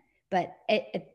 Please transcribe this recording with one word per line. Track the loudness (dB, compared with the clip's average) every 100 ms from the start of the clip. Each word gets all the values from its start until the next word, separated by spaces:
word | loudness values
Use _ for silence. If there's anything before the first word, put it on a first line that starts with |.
| _ _ -2
But | -2 -2 -8 2
at, | 2 2
at, | -8 -8